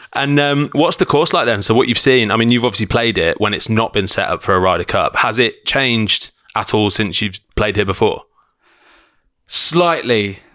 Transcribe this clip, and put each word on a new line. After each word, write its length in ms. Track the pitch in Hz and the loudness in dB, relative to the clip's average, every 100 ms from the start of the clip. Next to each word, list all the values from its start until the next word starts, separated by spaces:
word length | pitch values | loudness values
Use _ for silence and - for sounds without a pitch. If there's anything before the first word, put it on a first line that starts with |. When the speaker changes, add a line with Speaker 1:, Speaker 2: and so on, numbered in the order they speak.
| - - | -10 -4
Speaker 1:
And, 220 | 139 143 | 0 0
um, 300 | 143 143 147 | 2 0 -2
what's 240 | 139 165 - | 0 0 0
the 100 | - | 0
course 280 | 143 165 | 2 2
like 120 | 175 120 | 0 0
then? 160 | 104 | 0
So 140 | - 113 | 2 2
what 140 | 127 | 2
you've 80 | 113 | 2
seen, 320 | 135 127 107 | 4 4 4
I 60 | 113 | 2
mean, 120 | 117 | 2
you've 140 | 120 | 2
obviously 220 | 120 - 104 | 0 -2 -2
played 320 | 117 117 90 | 0 0 0
it 240 | 82 - | 0 0
when 120 | 104 | -2
it's 140 | 101 - | -2 -2
not 240 | 110 113 | 0 0
been 160 | 107 95 | -2 -2
set 220 | - 95 | -2 -2
up 140 | 90 | -4
for 120 | - 95 | 0 2
a 40 | |
Ryder 240 | 92 87 87 | 2 0 0
Cup. 320 | 98 82 - | -2 -2 -2
Has 220 | 120 110 | -2 0
it 260 | 120 - - | -2 -2 -4
changed 680 | - 131 117 107 - - _ _ 110 | -2 0 0 0 -2 -6 _ _ -6
at 180 | 104 | -2
all 160 | 110 104 | 0 2
since 320 | - 104 - | 0 -2 -4
you've 160 | 104 92 _ - | -4 -8 _ -4
played 180 | 107 101 | -2 0
here 80 | |
before? 400 | 98 95 107 - - _ _ _ _ _ _ _ _ _ _ _ - | -2 0 0 -2 -10 _ _ _ _ _ _ _ _ _ _ _ -6
Speaker 2:
Slightly. 920 | - - 170 175 160 120 113 101 95 _ | -2 0 2 2 0 0 0 0 -6 _